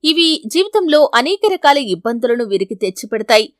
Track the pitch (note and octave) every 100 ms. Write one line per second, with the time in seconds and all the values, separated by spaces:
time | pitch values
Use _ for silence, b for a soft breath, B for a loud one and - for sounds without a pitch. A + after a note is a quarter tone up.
0 | D4+ D#4+ E4 D#4 G#3+ E4 G4+ A4 F4 D4+
1 | D4 A#3 C4 G4 G#4+ C#4 C#4+ C#4+ A#3+ F3
2 | A3+ A#3 A#3+ A#3+ A3+ G3 F#3+ G3+ G3 F#3
3 | G#3+ A3 G#3+ G#3+ G#3+ _